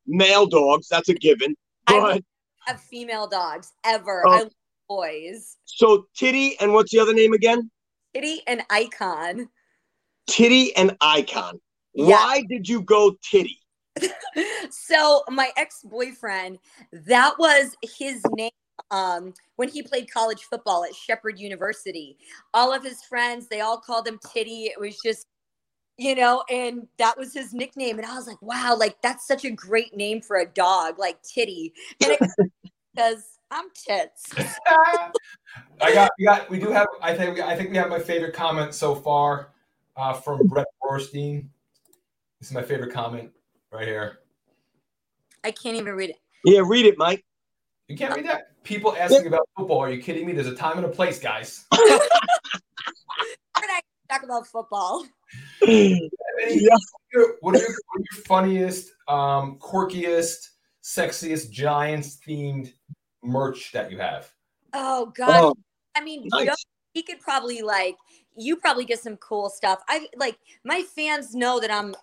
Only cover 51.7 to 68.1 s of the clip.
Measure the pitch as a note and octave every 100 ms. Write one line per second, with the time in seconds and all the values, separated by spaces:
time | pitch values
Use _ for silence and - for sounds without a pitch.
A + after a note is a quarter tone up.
51.7 | - A4 G#4+ D5 E5+ - F5 - - _
52.7 | - - - - - A4+ - _ - G#4
53.7 | F4+ - _ _ - C4 A#3+ A#3 A#3 A3+
54.7 | G3+ F#3 C4 - _ _ - - - -
55.7 | A3 G3+ F3+ D#3+ - - A#4 A4+ E4 G#3
56.7 | - - _ _ B3 A3+ - - - -
57.7 | - - - - - - F#3 F#3+ F#3 F#3
58.7 | F#3 - _ - C#3+ C#3 C#3 C#3 C#3 -
59.7 | F#3+ F#3 F3+ F3 E3+ E3 - - _ _
60.7 | _ - - - - E3 D#3 A#2+ G#2 D3
61.7 | D3 D3 D3+ C#3+ - D3+ D3 C#3+ C#3 B2+
62.7 | _ _ - _ _ A#2+ C3 C3 - -
63.7 | A2+ F#2 F#2 E2+ - - _ _ _ _
64.7 | C#4 C4 C4 A#3 A#3+ B3 - - C4+ _
65.7 | _ _ D4+ D4+ D4+ A#3 - C4 D4 -
66.7 | _ _ E4 E4 F4 - C#4 A#3+ A#3+ G#3+
67.7 | G3 F#3 F3+ _